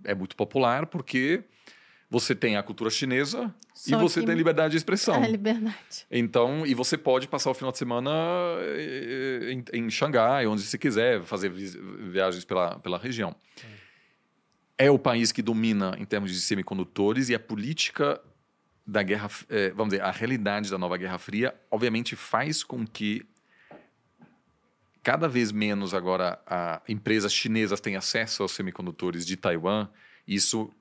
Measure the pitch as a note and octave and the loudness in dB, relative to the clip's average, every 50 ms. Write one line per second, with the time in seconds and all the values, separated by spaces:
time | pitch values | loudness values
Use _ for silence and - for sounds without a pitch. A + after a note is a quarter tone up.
0 | - - G#2 F#2+ F#2 F#2+ - - G#2 - - C3+ C3 A#2+ A#2+ C3+ D#3+ E3 - E3+ | -6 -4 -4 -4 -4 -8 -4 -4 -4 0 2 2 2 4 2 0 -2 -4 -6 -8
1 | C3 - - B2+ C3 C#3+ E3+ A#3+ - - _ _ _ - - - - _ _ _ | -6 -2 -2 0 2 2 0 -2 -4 -10 _ _ _ -20 -20 -20 -20 _ _ _
2 | _ _ - A#2+ - - C3 G2 - A#2 G#2+ G2+ G2+ - G#2 - A2+ A2 G#2+ - | _ _ 0 0 2 0 0 0 2 2 2 2 0 -4 -6 -4 -2 -2 -2 0
3 | - C3 B2+ B2+ D3 C#3 G#3 C4 B3+ A3 - - - _ _ - - B3 A#3 A3 | 0 0 0 0 0 0 -2 -4 -4 -6 -8 -10 -18 _ _ -10 -2 2 4 4
4 | - F3 - E3+ D#3 D#3+ E3 E3 E3 E3 D#3 D3+ D#3+ D#3 D#3 E3 D3+ - F#3+ G3+ | 4 4 4 2 2 2 2 4 4 4 4 4 4 4 2 0 0 0 0 2
5 | - - F3 C3+ C4 A3 A3 G3+ G3+ A3 A3+ A#3 G#3+ A3 G3+ - - - - - | 2 2 4 4 4 4 2 2 2 0 0 0 0 -4 -4 -6 -12 -16 -18 -18
6 | - _ - A#2+ A#2+ A2 - B2+ A#2+ B2 C#3 D#3 D#3+ C#3+ C3 A#2 B2+ - - D3+ | -12 _ 0 0 0 2 4 4 4 4 2 0 0 0 0 2 2 0 0 0
7 | - - B2+ C3 C3 - - C#3 - C#3 B2+ - C3+ C3 B2+ - C#3 B2 A#2+ A#2+ | 2 2 2 2 2 -2 -4 -2 0 -2 -2 -2 -4 -6 -4 -4 -4 -2 -2 -2
8 | B2+ C#3 D3+ D#3+ E3 E3+ F3 F3+ F3 F3 E3+ - - - C#3+ D3+ D#3 D3+ C3 C3+ | 0 0 0 0 0 0 0 0 -2 -2 -2 -4 -4 -4 -4 -4 -6 -6 -8 -8
9 | - A#2 C3 C3 C3 C3+ C3 B2 A2 A2+ C3 B2+ A#2+ - - B2 A#2 A2+ G#2+ - | -8 -6 -6 -4 -4 -4 -4 -4 -4 -6 -6 -6 -8 -6 -6 -4 -4 -2 0 0
10 | - D3+ D3 A#2+ A2 A#2+ C3+ C#3+ B2+ G#2+ G#2+ G#2 G2 G#2 - - - D3 A2 G#2 | 0 4 6 6 6 6 6 4 4 2 2 0 -2 -4 -4 -2 0 2 2 4
11 | A#2 B2 A#2+ G2+ F2 - A2+ F#2+ F#2+ G2 F2 F#2 G2 F#2+ F2 - F#2+ F#2+ G2 F#2+ | 4 4 4 2 0 -4 -4 -2 -2 -2 -4 -4 -8 -10 -10 -12 -14 -14 -14 -12
12 | G#2+ F#2+ F2 F#2+ F#2+ F#2+ F2+ F2+ F2 - F#2+ F#2 F2+ E2+ - - - F2+ F2+ F2 | -10 -4 0 2 2 2 0 -2 -4 -2 0 0 2 0 -2 -4 -4 -4 -4 -4
13 | - B2+ B2+ A#2 G#2 F2 E2 - _ _ _ - - A2+ G#2+ G#2 - - _ _ | -4 -6 -4 -4 -4 -4 -6 -10 _ _ _ -20 -20 -20 -20 -20 -20 -20 _ _
14 | _ _ _ _ _ _ _ _ _ _ _ _ _ _ _ - C3 C#3+ C#3+ C3+ | _ _ _ _ _ _ _ _ _ _ _ _ _ _ _ 6 8 8 8 8
15 | C3+ C#3 A#2+ A#2 A#2 A2 - - A2 A2 A#2 A2 A2+ A2+ G#2+ G2+ G2 F#2+ F#2 - | 6 4 2 4 2 2 2 0 0 0 0 2 2 2 2 2 2 0 -2 -6
16 | G2+ - G#2+ G#2 G2+ F#2+ F2+ F2+ - - A2 G2 F2+ - G2 F#2+ F2+ - - - | -4 -4 -2 -2 -2 -2 -2 -2 0 0 0 -2 -2 -2 -4 -4 -4 -4 0 2
17 | G2+ G2+ A2+ B2+ C3+ B2 A#2+ A2 - - A2+ G#2+ G2+ C3 D#3+ - - - - - | 2 4 4 2 2 2 0 -2 -2 -4 -6 -6 -4 -4 -2 -2 -2 -4 -2 0
18 | D3 C#3+ C#3+ - - - _ _ _ _ _ _ _ _ _ _ _ - G2+ G#2+ | 0 0 0 -2 -6 -14 _ _ _ _ _ _ _ _ _ _ _ -2 0 0
19 | G2+ F#2 G2+ G#2 G#2 G#2 - - - - - G#2+ G2 F#2+ F#2 G2 A2 G#2+ G2 G2 | 2 2 0 -2 -2 -6 -10 -12 -10 -4 -2 0 0 0 0 0 0 0 0 0
20 | F#2+ F#2+ F#2 - A2+ A#2 C3 A#2+ G#2 G2+ G2+ G#2 G#2 G2 G2 F#2 F2+ F2 F2+ F2+ | 0 -2 -2 -2 -2 -2 -2 0 0 -2 -2 -2 -2 -4 -4 -4 -2 -2 -2 -4
21 | F#2 F#2 F#2 F2+ - - F#2+ G#2+ A#2+ B2+ - - _ _ - G#2+ A#2+ B2 A2 A2+ | -4 -6 -8 -8 -8 -4 -2 0 0 0 -2 -6 _ _ -2 0 0 0 0 0
22 | A#2+ - - - - - - A2+ C3 D3+ D#3 - - - - B2 A2+ A2+ - - | -2 -4 -6 -8 -4 -2 -2 0 0 0 -2 -4 -6 -6 -6 -6 -8 -8 -6 -4
23 | G#2+ G#2 G#2 A2+ - - _ _ _ _ _ _ _ _ - - - _ _ _ | -2 -2 -2 -4 -6 -12 _ _ _ _ _ _ _ _ -20 -20 -20 _ _ _
24 | _ _ _ _ - - _ _ _ _ _ _ _ _ _ _ _ _ _ _ | _ _ _ _ -20 -20 _ _ _ _ _ _ _ _ _ _ _ _ _ _
25 | - - B2+ D3+ E3 D#3 B2 B2 A#2+ G#2 G#2 G#2 G#2 G#2+ G#2 G2+ G2+ F#2 F#2+ F#2+ | 0 0 2 2 2 2 2 2 2 2 0 0 0 0 0 0 -2 -2 -2 -2
26 | F2 F2+ F#2 F#2 F#2 F2 F2 - - - F#2 F2+ F2 E2+ E2 E2 - - A2 G#2 | 0 0 0 2 0 0 -2 -4 -6 -4 -4 -2 -2 -4 -4 -6 -6 -6 -6 -4
27 | G#2 G#2 A2 A2 G2+ G2+ - - - A#2 A2 A2 A2 G2 G2+ G2 - G#2+ G2 F#2+ | 0 2 2 2 2 2 0 0 0 0 2 2 2 2 0 -2 -2 -4 -4 -4
28 | F#2 - - A2 A2+ A2 - - G2+ F#2 - - G2 F#2 F2 - F#2 F2+ D#2+ - | -4 -2 -2 -2 -2 -2 -2 -2 -2 -4 -2 -4 -6 -6 -6 -8 -10 -10 -6 -4
29 | - F2+ E2+ E2+ F2 E2+ F#2+ F#2 - G2 E2+ E2+ D#2+ F#2 G#2 G#2+ G#2 G2 - _ | -4 -4 -2 -4 -4 -6 -6 -2 0 0 0 0 0 0 0 0 -2 -4 -10 _
30 | - - - _ _ - G2 G2+ - - - A2+ A2 - - _ | -20 -20 -20 _ _ -4 0 2 2 2 2 0 -4 -6 -10 _